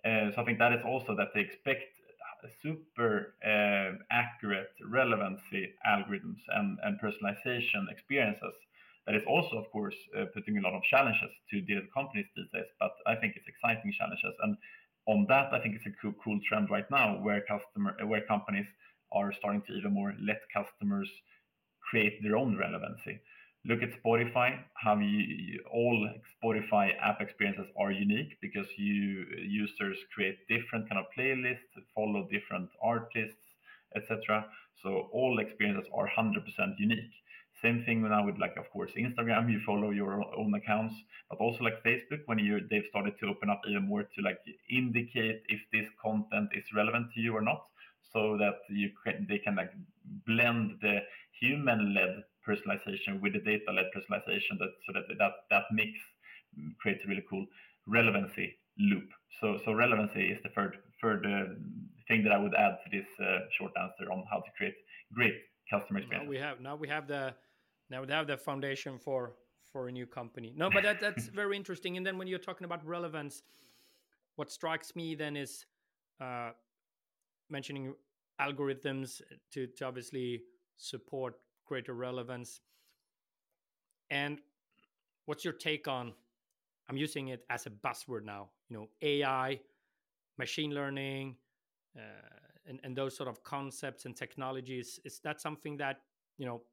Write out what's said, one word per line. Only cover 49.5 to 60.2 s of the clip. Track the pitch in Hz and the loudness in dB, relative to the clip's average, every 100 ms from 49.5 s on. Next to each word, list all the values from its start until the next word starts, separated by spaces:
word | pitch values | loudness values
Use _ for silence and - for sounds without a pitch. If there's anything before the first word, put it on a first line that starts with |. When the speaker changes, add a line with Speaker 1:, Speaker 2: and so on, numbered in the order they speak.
| 135 | 0
Speaker 1:
like, | 90 - - _ - - - | -2 -6 -18 _ -14 -10 0
blend | 117 120 117 107 - | 4 4 4 0 0
the | 104 101 - - - - | 2 2 0 -14 -20 0
human-led | 120 147 135 113 104 98 92 92 - _ - | 2 2 4 4 4 4 2 0 -10 _ -2
personalization | 101 98 98 - 98 - 98 | -2 0 -2 -2 -4 -2 0
with | 104 | 0
the | 101 | 0
data-led | 107 107 95 92 92 | 2 0 2 0 0
personalization, | - - 104 - 98 - 101 | -2 -2 -2 0 -2 -2 -2
that, | 98 - - | -4 -6 -6
so | |
that, | 95 - 107 | -6 -4 2
that, | 101 - - | 2 2 2
that | 101 - | 2 2
mix | 107 151 - - _ - - _ - 76 - | 0 0 -2 -16 _ -20 -20 _ -12 -12 -4
creates | 107 92 98 | -2 -2 -2
a | |
really | 98 - | -4 -4
cool | 95 98 - - _ - | -6 -6 -12 -20 _ 2
relevancy | 117 113 101 95 - 95 - _ - | 4 6 4 0 -4 -6 -6 _ 2
loop. | 101 98 - - _ - | 4 4 -2 -18 _ -2
So, | 110 98 - | 0 0 0
so | |
relevancy | 110 120 110 104 101 | 4 6 4 2 2